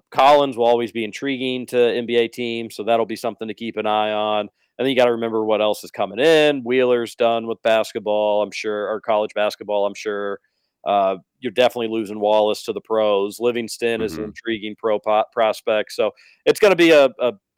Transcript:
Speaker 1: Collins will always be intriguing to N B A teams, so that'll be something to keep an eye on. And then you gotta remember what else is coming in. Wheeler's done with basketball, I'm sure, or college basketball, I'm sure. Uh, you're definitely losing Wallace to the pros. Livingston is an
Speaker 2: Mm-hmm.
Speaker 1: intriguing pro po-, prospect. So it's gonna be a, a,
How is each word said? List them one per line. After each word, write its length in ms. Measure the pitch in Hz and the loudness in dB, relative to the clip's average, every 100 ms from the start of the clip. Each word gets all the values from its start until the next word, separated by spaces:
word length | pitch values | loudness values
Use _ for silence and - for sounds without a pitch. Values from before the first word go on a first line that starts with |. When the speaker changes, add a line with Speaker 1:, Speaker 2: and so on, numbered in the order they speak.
| _ | _
Speaker 1:
Collins 480 | - 139 147 139 117 | 4 6 6 4 2
will 80 | 117 | 2
always 260 | 120 117 | 2 0
be 120 | 117 | -6
intriguing 640 | 110 - 139 131 127 127 120 | -8 -6 -6 -4 -4 -6 -4
to 100 | 123 | 0
N 280 | 120 110 117 | 2 0 0
B 80 | 120 | 0
A 120 | 117 | 0
teams, 480 | 117 120 117 113 - | -2 -6 -6 -8 -8
so 80 | |
that'll 220 | 104 117 107 | 0 0 0
be 100 | 110 | -6
something 320 | 120 104 110 | -8 -8 -10
to 60 | |
keep 240 | 104 117 107 | -10 -8 -6
an 80 | 107 | -2
eye 260 | 107 107 | -2 -2
on. 380 | 107 107 107 104 _ _ - | -2 -2 -2 -4 _ _ -6
And 60 | 131 | 0
then 40 | |
you 60 | 123 | 4
gotta 160 | 123 | 2
remember 340 | 117 117 110 110 | 2 -2 -2 0
what 160 | 107 | 0
else 220 | 107 101 | 0 -2
is 80 | 92 | -8
coming 280 | - 98 101 | -8 -6 0
in. 440 | 151 160 151 139 | 4 4 4 0
Wheeler's 500 | 117 127 123 123 113 | -2 0 2 2 -2
done 320 | - 117 117 113 | -2 0 0 -4
with 160 | 113 | -4
basketball, 800 | 113 110 107 117 101 107 107 104 | 2 2 0 -4 -2 0 2 0
I'm 100 | 104 | -2
sure, 380 | - 110 107 98 | -4 -6 -4 -4
or 100 | 107 | -4
college 360 | - 107 107 - | -2 0 0 -2
basketball, 500 | 104 - 104 104 101 | -2 -4 -4 -2 -2
I'm 80 | |
sure. 460 | 101 107 104 101 98 _ _ _ _ - | -4 -8 -6 -6 -8 _ _ _ _ -2
Uh, 320 | 101 98 95 - _ | 0 0 -2 -10 _
you're 120 | 123 | -4
definitely 360 | 101 123 123 113 | 2 2 0 -4
losing 320 | 110 101 107 | -4 -6 -2
Wallace 420 | 104 107 107 104 | 2 2 2 0
to 100 | - | -6
the 80 | 101 | -8
pros. 580 | - 110 107 101 101 101 | -4 0 2 2 0 -2
Livingston 640 | 120 120 110 - 117 113 | -2 -2 -6 -4 -4 -2
is 100 | 110 | -4
an 60 | 87 | -6
Speaker 2:
Mm-hmm. 60 | 107 | -10
Speaker 1:
intriguing 460 | - 113 110 107 104 | -10 -6 -6 -6 -6
pro 220 | 113 104 | -2 -2
po-, 240 | - 107 - | 0 0 0
prospect. 600 | - 110 101 - 107 101 | 0 0 0 -2 -2 -2
So 180 | - 107 - _ _ - | -2 -4 -4 _ _ 0
it's 140 | 147 | 4
gonna 160 | 208 175 | 4 6
be 160 | 170 | 6
a, 180 | 156 135 - | 6 6 2
a, 140 | 123 104 _ | -4 -4 _